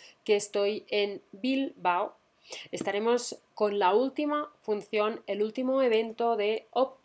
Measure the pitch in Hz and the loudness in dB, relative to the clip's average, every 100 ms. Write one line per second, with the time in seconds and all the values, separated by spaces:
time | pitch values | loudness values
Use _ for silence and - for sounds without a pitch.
0 | - _ - 202 202 208 202 214 - 208 | -20 _ 0 0 2 0 0 -2 -4 -2
1 | 202 202 - 196 254 269 277 - 180 175 | -2 -4 -14 -6 -2 0 -2 -2 0 0
2 | 208 - _ _ - - - 180 - 202 | -2 -8 _ _ -18 -16 -10 -8 -2 0
3 | 226 240 240 - _ - 214 202 185 208 | 2 0 0 -10 _ -2 0 4 4 4
4 | 262 262 294 294 302 _ - 208 202 214 | 2 0 -2 -2 -4 _ -6 -4 -2 0
5 | 208 226 - 202 214 220 254 269 262 220 | 0 -2 -6 -2 -2 -2 0 2 4 2
6 | 226 226 233 226 208 220 - - 262 - | 0 -2 0 2 0 -2 -4 -2 -2 -2